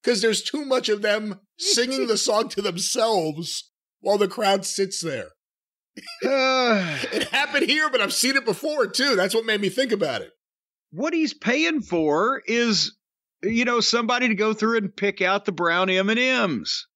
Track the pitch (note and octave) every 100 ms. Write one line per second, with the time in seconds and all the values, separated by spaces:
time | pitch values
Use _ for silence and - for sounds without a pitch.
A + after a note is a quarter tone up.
0 | - A#3 A3 G#3 - D4 C#4+ B3+ G#3+ G#3
1 | G#3+ G#3+ G#3+ G3 _ _ F4+ D4+ B3 C4
2 | B3 G#3+ - G#3+ A#3 - G3+ F3 E3+ -
3 | A3+ G#3 D#3+ D3+ E3+ - - _ _ _
4 | G3+ G#3 G3 A#3+ G3+ G3 F#3 - G3 -
5 | D#3+ B2+ F2 _ _ _ _ _ _ -
6 | - - B3 C4+ C4 C4 B3 G#3+ F3 C#3+
7 | - - - C4 C#4+ C#4 - D4+ D#4 B3
8 | G3 - B3 C4+ A3+ F#3 D4+ D4+ A3+ -
9 | C#4 G#3 F#3 A3+ A3+ G#3 G3+ A3 C4+ G3+
10 | D#3 A2+ F#2 _ _ _ _ _ _ D#3
11 | C#4 E4 D4+ - G3+ C4 E4 D#4 G3 F3
12 | D3+ D3+ A3 C4+ - A#3 A#3+ G3 - -
13 | _ _ _ _ G3 A3+ A#3+ A#3+ G3+ A#3
14 | A#3 B3 B3 G3 G#3+ G#3+ A3 A3+ G3+ -
15 | G3+ G3 F#3 G3+ G#3 E3+ F3 E3+ F#3+ F#3
16 | G3 A3+ B3+ B3+ G3+ B2 D#2 - -